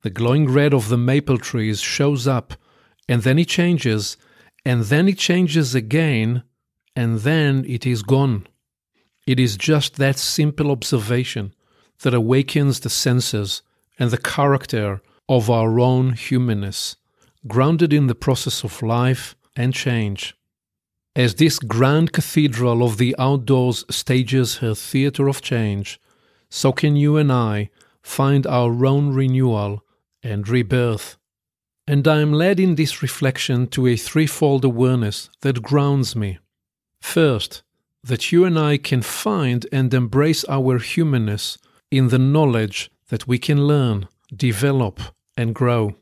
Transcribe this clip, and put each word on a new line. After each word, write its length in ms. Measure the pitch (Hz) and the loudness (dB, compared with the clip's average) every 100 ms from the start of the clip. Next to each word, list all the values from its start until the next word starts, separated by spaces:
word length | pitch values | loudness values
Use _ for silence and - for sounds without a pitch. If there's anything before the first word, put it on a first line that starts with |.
The 80 | 110 | -8
glowing 420 | 92 117 143 147 | -2 0 2 2
red 220 | 135 147 | 2 4
of 140 | 139 107 | 2 0
the 100 | 120 | 0
maple 400 | 123 143 147 123 | 2 0 0 -2
trees 420 | - 117 110 104 | -2 -4 -4 -4
shows 460 | - - 143 139 127 | -6 -2 0 0 0
up, 280 | 127 - - _ _ _ _ - | -2 -4 -20 _ _ _ _ -2
and 140 | 123 | 0
then 160 | 127 143 | 2 2
it 80 | 170 | 2
changes, 680 | - 175 170 123 107 101 - _ _ _ _ | 0 2 0 0 -2 -4 -12 _ _ _ _
and 180 | 135 120 | -2 0
then 240 | 107 143 190 | 2 2 2
it 100 | 190 | 0
changes 600 | - 180 180 160 135 127 | 0 2 2 0 0 -2
again, 680 | 113 147 160 117 110 123 - _ _ _ _ - | 0 0 2 0 0 -2 -8 _ _ _ _ -4
and 240 | 117 113 | -2 0
then 440 | 120 160 147 135 127 | 0 2 2 0 -2
it 180 | 123 127 | -4 -2
is 160 | 117 | -4
gone. 460 | 101 135 139 107 - _ _ _ _ _ _ _ - | 0 2 2 -2 -6 _ _ _ _ _ _ _ -2
It 100 | 127 | 0
is 180 | 127 98 | 0 0
just 380 | - 151 139 | 0 0 0
that 240 | - 139 135 | -2 -2 0
simple 540 | - - 151 147 147 | -4 0 0 0 -2
observation 840 | 135 - 127 104 123 127 110 98 _ _ _ _ _ | -2 -2 -2 0 -2 -2 -6 -8 _ _ _ _ _
that 140 | 139 | 0
awakens 680 | 120 113 131 139 151 139 131 | 0 2 2 2 2 2 0
the 100 | 117 | -4
senses 720 | - - 123 - 110 98 - _ _ _ _ | -2 0 0 0 -4 -4 -8 _ _ _ _
and 140 | 123 | -2
the 80 | 120 | -2
character 840 | - - 143 139 - 117 104 98 _ _ - | -4 0 2 2 0 -4 -4 -6 _ _ 0
of 200 | 131 110 | 0 2
our 300 | 117 113 113 | 2 2 4
own 360 | 127 127 127 | 4 4 0
humanness, 840 | 117 - 127 123 104 98 - - - _ _ _ _ 120 | -2 -2 0 0 -2 -4 -8 -10 -12 _ _ _ _ -4
grounded 460 | 113 139 165 170 | 0 2 2 2
in 160 | 147 135 | 2 2
the 80 | 113 | 0
process 480 | - 127 - - | -2 -2 -2 -6
of 180 | 104 - | -8 -6
life 540 | 113 120 127 127 - - _ | -2 0 0 -2 -6 -20 _
and 180 | - 123 | -4 -2
change. 640 | 127 131 120 107 98 - - _ _ _ _ _ _ _ | -2 -2 -2 -2 -6 -10 -16 _ _ _ _ _ _ _
As 200 | - 123 | 0 0
this 240 | 95 156 - | 4 2 2
grand 560 | 110 117 131 151 165 | -4 2 2 2 2
cathedral 680 | - - 160 147 117 123 117 | 0 0 0 0 0 0 2
of 140 | 120 107 | 0 2
the 180 | 123 - | -2 0
outdoors 680 | 131 139 113 131 127 113 - | 0 0 2 2 2 -2 -6
stages 680 | - - 127 110 131 120 - | -8 0 0 2 0 0 -2
her 180 | 117 | -4
theater 540 | 107 - 131 139 135 139 | -4 -4 0 0 0 -2
of 140 | 139 | -2
change, 580 | - 120 110 98 95 - _ _ _ _ _ | -4 -2 -2 -4 -6 -14 _ _ _ _ _
so 240 | - 139 | -2 0
can 240 | 131 151 147 | 2 2 4
you 220 | 147 151 | 4 4
and 120 | 147 | 4
I 380 | 127 113 104 104 _ _ _ | 2 0 -2 -6 _ _ _
find 440 | - - 139 139 131 | -10 -2 2 2 2
our 400 | 123 120 117 135 | 0 0 2 2
own 260 | 139 143 | 2 0
renewal 720 | 135 135 131 127 107 101 101 _ _ _ _ | 0 0 2 2 0 -2 -6 _ _ _ _
and 260 | 117 104 101 | -8 -6 0
rebirth. 680 | 123 107 127 120 107 - - _ _ _ _ _ _ - | 0 0 0 0 -2 -8 -20 _ _ _ _ _ _ -2
And 220 | 139 147 | 2 4
I 140 | 151 | 2
am 100 | 151 | 2
led 260 | 151 180 190 | 2 2 2
in 180 | 185 156 | 2 2
this 260 | 156 - | -2 -2
reflection 640 | 131 - 135 127 - 123 123 | -8 -2 -2 -2 -2 -2 0
to 180 | - 127 | 0 2
a 100 | 117 | 0
threefold 680 | - 156 156 - 151 135 | 0 0 0 2 2 2
awareness 640 | 131 117 127 127 107 - - _ | 2 2 2 2 -2 -6 -14 _
that 180 | 139 123 | -4 -4
grounds 560 | 107 143 143 139 123 117 | 0 0 2 0 -2 -4
me. 220 | 101 90 _ _ _ _ _ _ | -6 -6 _ _ _ _ _ _
First, 640 | - 170 156 113 - - _ _ _ _ | -4 0 2 0 -6 -12 _ _ _ _
that 300 | 120 120 - | -6 -4 0
you 140 | 170 185 | 2 4
and 120 | 160 | 2
I 200 | 151 143 | 2 0
can 240 | - 127 | 0 -2
find 640 | 117 - 110 135 135 123 - | -2 -6 -4 0 0 -2 -2
and 220 | 135 131 | -2 0
embrace 540 | 127 120 131 151 156 - | 0 0 2 2 0 -2
our 300 | 135 131 123 | -2 0 0
humanness 800 | - - 160 127 107 104 - - _ _ _ | -2 -2 0 0 -2 -4 -8 -12 _ _ _
in 180 | 135 127 | 0 2
the 100 | 127 | 4
knowledge 720 | 131 151 147 117 107 - - _ _ | 4 4 2 2 -2 -6 -12 _ _
that 200 | 110 - | -8 -2
we 100 | 123 | -2
can 280 | - 143 143 | 0 2 2
learn, 420 | 147 127 104 92 _ _ | 2 0 -2 -6 _ _
develop, 640 | 98 127 101 139 139 107 - - _ _ - | -4 -2 0 0 0 -2 -4 -16 _ _ -4
and 180 | 117 | -4
grow. 400 | 110 123 120 104 - | 0 0 0 -2 -6